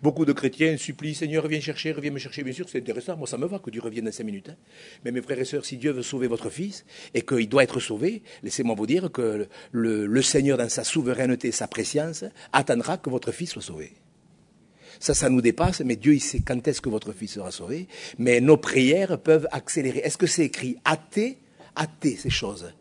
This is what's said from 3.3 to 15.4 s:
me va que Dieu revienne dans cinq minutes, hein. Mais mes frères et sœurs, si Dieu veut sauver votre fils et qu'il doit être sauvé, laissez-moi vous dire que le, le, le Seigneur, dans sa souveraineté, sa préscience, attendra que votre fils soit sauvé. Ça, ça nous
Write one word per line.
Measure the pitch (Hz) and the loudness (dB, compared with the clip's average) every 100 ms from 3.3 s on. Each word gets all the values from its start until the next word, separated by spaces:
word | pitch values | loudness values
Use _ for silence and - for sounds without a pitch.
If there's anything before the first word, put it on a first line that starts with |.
| 123 | -6
me | 156 | -6
va | 98 | -6
que | - | -10
Dieu | 110 | -8
revienne | 117 110 | -8 -6
dans | 110 | -6
cinq | 104 | -6
minutes, | 110 101 95 | -8 -10 -12
hein. | 160 _ - - - | -20 _ -20 -20 -12
Mais | 120 | -6
mes | 123 | -6
frères | 123 135 | -4 -4
et | 131 | -2
sœurs, | 147 | -4
si | 120 131 | -6 -4
Dieu | 135 | -2
veut | 131 | -2
sauver | 120 135 123 | -4 -4 -2
votre | 117 113 | -2 -6
fils | 127 196 196 - - - | -8 -8 -8 -18 -20 -6
et | 117 | -6
qu'il | - 131 110 | 0 0 2
doit | 139 | 4
être | 127 127 | 4 2
sauvé, | - 107 156 220 - - | -4 -2 -2 -4 -12 -14
laissez-moi | 104 - 120 110 | -10 -2 0 0
vous | 110 | 2
dire | 160 185 | 2 0
que | - | -2
le, | 117 107 104 - - | -2 0 -4 -8 -8
le, | 123 113 107 101 | 0 2 2 2
le | 120 | 2
Seigneur, | 127 151 139 131 | 4 4 4 2
dans | 117 | 2
sa | - | -2
souveraineté, | 117 160 123 120 127 123 127 | -2 -2 0 0 0 0 0
sa | 113 120 | -4 -6
préscience, | - 147 147 156 156 196 - - | -6 -2 -2 -2 -6 -12 -14 0
attendra | - 131 120 117 185 | 0 2 0 0 -4
que | - | -2
votre | 127 - | -4 -4
fils | 113 170 | -6 -8
soit | - | -10
sauvé. | - 80 78 _ _ _ _ _ _ _ _ _ - - | -12 -12 -14 _ _ _ _ _ _ _ _ _ -20 -10
Ça, | - | -2
ça | 143 139 | 2 4
nous | 127 | 6